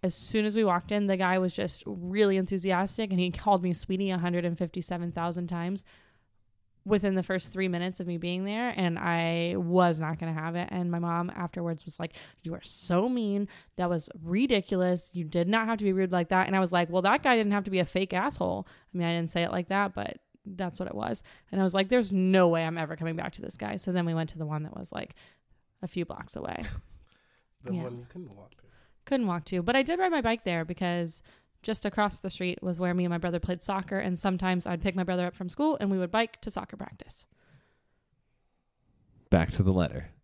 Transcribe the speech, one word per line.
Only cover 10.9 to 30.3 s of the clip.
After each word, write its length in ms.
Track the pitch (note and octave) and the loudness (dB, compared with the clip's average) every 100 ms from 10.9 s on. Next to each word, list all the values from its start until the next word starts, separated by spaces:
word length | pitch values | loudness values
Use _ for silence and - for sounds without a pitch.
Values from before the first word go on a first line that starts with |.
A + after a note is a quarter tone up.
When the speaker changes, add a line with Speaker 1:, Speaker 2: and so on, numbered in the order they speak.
Speaker 1:
my 80 | E3+ | -2
mom 300 | E3+ E3+ F3 | 0 -2 -2
afterwards 560 | - F3 - E3+ D#3+ | -4 -8 -4 -4 -6
was 160 | - - | -10 -10
like, 160 | E3 - - _ | -10 -10 -20 _
"You 120 | E3 | -10
are 80 | E3+ | -10
so 440 | - - - F3 A3+ | -10 -12 0 2 2
mean. 360 | B3 G#3+ G3+ G3+ - - - | 0 0 0 -2 -8 -16 -2
That 140 | F3+ | 0
was 180 | E3+ - - | 0 -2 -12
ridiculous. 880 | D#3+ F#3+ C4 A3 - F#3 F3+ F3+ - | -2 2 4 4 2 2 2 2 -2
You 100 | F3+ | -6
did 220 | D#3 E3+ F3 | -2 0 2
not 200 | A3 A3 | 2 2
have 100 | A3 | 0
to 40 | |
be 80 | G#3 | 2
rude 200 | F#3+ F#3+ | 2 2
like 180 | F3+ E3 | 2 2
that." 160 | F#3 F#3 | 2 4
And 100 | F#3+ | 2
I 40 | |
was 120 | F3+ | 4
like, 160 | F3 E3+ | 2 2
"Well, 140 | F3+ | 2
that 200 | F#3+ C4 | 4 4
guy 140 | C4+ A#3+ | 4 4
didn't 160 | G#3 | 4
have 120 | G3+ | 0
to 60 | G3 | 0
be 100 | F#3+ | 0
a 40 | |
fake 300 | F3 F#3 F#3+ | 0 0 0
asshole." 520 | F3+ A#3+ - F#3 F#3 F#3 - _ | -2 -2 -2 -2 -2 -8 -16 _
I 20 | F3+ | -4
mean, 100 | E3+ | 0
I 60 | |
didn't 160 | E3+ E3 | 0 -2
say 140 | F3 | 0
it 100 | E3+ | 0
like 160 | F3+ E3+ | -2 -2
that, 240 | G3 G3+ | 0 0
but 240 | - G2+ - _ _ - | -2 -8 -8 _ _ -16
that's 340 | F#3 F#3 - | -6 -6 -4
what 80 | F#3 | -6
it 60 | |
was. 280 | - - A3 - - _ | -4 -4 -4 -8 -20 _
And 80 | F#3+ | 2
I 40 | |
was 100 | F#3+ | 2
like, 160 | F#3+ F#3+ | 4 4
"There's 200 | B3 G3+ | 4 4
no 380 | F#3+ F#3 F#3+ F3+ | 4 6 8 8
way 160 | E3 | 6
I'm 140 | D#3+ E3 | 0 -2
ever 180 | D#3 D#3+ | -6 -4
coming 200 | E3 E3 | -4 -4
back 180 | - | -6
to 80 | - | -8
this 160 | - - | -10 -8
guy." 180 | G#2 G3 | -6 -4
So 160 | - | -2
then 140 | F3+ E3+ | 0 2
we 80 | |
went 160 | E3 D#3+ | 0 -2
to 80 | D#3+ | -4
the 80 | D#3 | -6
one 160 | D3+ | -6
that 120 | D3+ | -6
was, 160 | - - | -10 -10
like, 220 | - - - - _ _ _ _ _ | -10 -10 -16 -20 _ _ _ _ _
a 40 | F#3 | -8
few 200 | - E3+ | -6 -6
blocks 300 | - - - | -8 -12 -10
away. 280 | - - | -8 -8
Speaker 2:
<laughs> 1000 | - - - - - _ _ _ _ _ | -8 -10 -12 -20 -20 _ _ _ _ _
The 100 | C3 | -6
Speaker 1:
Yeah. 80 | F3+ | -6
Speaker 2:
one 160 | B2+ A#2+ | -6 -10
you 80 | A#2+ | -14
couldn't 260 | F3+ E3 | -16 -16
walk 180 | G2+ F#2 | -18 -20
to. 100 | _ - _ _ _ - | _ -20 _ _ _ -4
Speaker 1:
Couldn't 200 | C4+ A3 | 0 0
walk 180 | F3 - | -2 -2
to, 160 | F#3 | -2
but 120 | E3+ C4 | 2 2
I 60 | |
did 160 | C4+ F4 | 2 2
ride 140 | F#4+ | 2
my 80 | D#4+ | 2
bike 220 | A3+ | 2